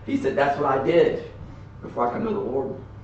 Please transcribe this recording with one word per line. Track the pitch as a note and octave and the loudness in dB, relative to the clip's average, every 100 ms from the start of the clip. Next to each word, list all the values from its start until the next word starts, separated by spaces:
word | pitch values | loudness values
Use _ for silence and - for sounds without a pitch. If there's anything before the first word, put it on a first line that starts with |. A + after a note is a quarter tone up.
| - | -4
He | C#3 | 0
said, | C3+ | 0
"That's | C#3+ - D3 | 2 2 2
what | C#3+ | 2
I | - | 2
did | D#3+ E3+ C#3+ - - - - - - - | 4 6 6 2 -6 -12 -14 -14 -16 -14
before | - B2+ A#2+ | -8 0 0
I | |
come | A2 | 0
to | A2+ | -2
the | G3+ | -2
Lord." | G#2+ C3+ B2 - - - | -2 -2 -4 -6 -12 -16